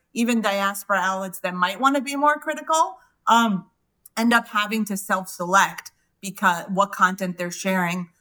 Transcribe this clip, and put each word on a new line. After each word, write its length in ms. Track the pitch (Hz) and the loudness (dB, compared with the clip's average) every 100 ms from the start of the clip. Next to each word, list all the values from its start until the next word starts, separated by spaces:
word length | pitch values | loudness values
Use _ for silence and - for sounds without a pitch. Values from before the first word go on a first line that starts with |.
| _ | _
even 280 | - 233 233 | -2 0 2
diaspora 580 | 214 196 196 202 - 196 | 0 0 -2 -4 -2 0
outlets 400 | 185 190 190 - | 0 -2 -6 -6
that 160 | 185 180 | -6 -2
might 240 | 180 196 | -2 0
wanna 220 | 262 285 | 0 2
be 140 | 269 277 | -2 0
more 220 | 294 302 | 0 0
critical, 600 | 311 311 311 320 359 - _ _ - | -2 -6 0 2 2 -4 _ _ 4
um, 400 | 233 233 190 - _ _ _ - - | 4 4 0 -6 _ _ _ -10 -2
end 180 | 233 | 2
up 140 | 233 226 | 2 2
having 360 | 214 208 220 208 | -2 -2 -2 -4
to 100 | 196 | -6
self-select 960 | - 190 185 - 175 190 170 170 - - _ _ | -2 -4 -4 -8 2 4 4 0 -16 -20 _ _
because 440 | 196 185 196 170 - | -14 -2 0 0 -2
what 220 | 190 196 | 0 0
content 480 | - 185 185 185 175 | 2 0 0 -6 -6
they're 100 | 175 | -8
sharing, 600 | 175 190 185 175 180 175 _ | -6 -2 0 0 -4 -8 _